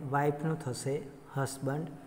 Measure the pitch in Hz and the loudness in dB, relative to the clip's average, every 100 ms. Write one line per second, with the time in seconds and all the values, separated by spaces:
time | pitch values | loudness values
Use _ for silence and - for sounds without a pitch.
0 | 147 139 147 147 160 160 - 120 135 147 | 0 4 4 4 0 0 -2 -2 0 0
1 | - - - - 135 - 135 143 160 - | -2 -12 -6 0 0 0 0 0 -2 -8